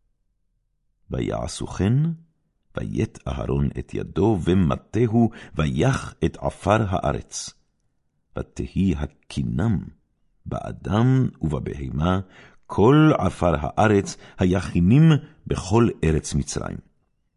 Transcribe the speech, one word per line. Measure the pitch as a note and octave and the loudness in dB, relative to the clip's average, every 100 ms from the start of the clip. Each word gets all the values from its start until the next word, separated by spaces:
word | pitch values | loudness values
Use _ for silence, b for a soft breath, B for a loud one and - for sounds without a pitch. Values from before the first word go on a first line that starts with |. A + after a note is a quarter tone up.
| _ _ _ _ _ _ _ _ _ _ - | _ _ _ _ _ _ _ _ _ _ -8
ויעשו | B1+ G1+ G#1+ A#1 - - | -6 -4 -4 -8 -8 -10
כן, | - G2 C3 E3 E3 _ _ _ _ _ - | -2 0 2 0 -4 _ _ _ _ _ -10
ויט | G#1 A1 A2+ - - | -6 -4 -4 -6 -8
אהרון | C#2 A1+ C#2 C#2 B1+ | -6 -4 -2 -2 -4
את | - | -8
ידו | - - - G#2 F#2+ | -8 -6 0 0 0
ומטהו, | E2 F#2+ D#2 B1+ - A2 A#2+ A#2 A2 B B | 2 2 2 -2 -4 -2 2 4 2 B B
ויך | D#2 D2+ C2 C3 B2+ - - | -4 -2 2 0 0 -6 -4
את | E2 - | -4 -4
עפר | C2+ - F#2+ A2+ G2 | -8 -4 0 0 0
הארץ. | F#2 D2 A#1+ - - - - _ _ _ _ _ _ _ - | -2 -2 -4 -8 -16 -16 -20 _ _ _ _ _ _ _ -12
ותהי | - - B1 D#2+ F#2+ C#2+ | -12 -10 -8 -2 0 0
הקינם | D2 _ - - A#1+ B1 A2+ F#2 D#2+ - _ _ _ _ - | -6 _ -12 -6 -4 -2 -2 -2 -6 -18 _ _ _ _ -10
באדם | - - - - G#2 B2+ C3 - - | -10 -10 -10 -2 2 4 4 0 -2
ובבהמה, | D#2 C#2+ - D2 C2 B1+ E2+ F#2 - B B B - | -4 -4 -6 -8 -6 -2 0 0 -4 B B B -6
כל | - A2 D3+ D#3 - | 2 6 8 6 4
עפר | F#2+ - F2 D2 | -2 0 0 0
הארץ | D2+ - G#2+ G2+ F#2 - B B | -2 2 4 4 0 -10 B B
היה | F#2 F#2 | 0 0
כינים | - E2+ F2 C3+ D#3+ C#3+ B B - | -2 0 4 6 6 4 B B -8
בכל | C#2 - A2+ A2+ - | -6 0 2 2 2
ארץ | D#2+ D2+ - | 0 0 -2
מצרים. | D2 - - G1+ G1+ - _ _ _ _ | -4 -4 -6 -8 -12 -18 _ _ _ _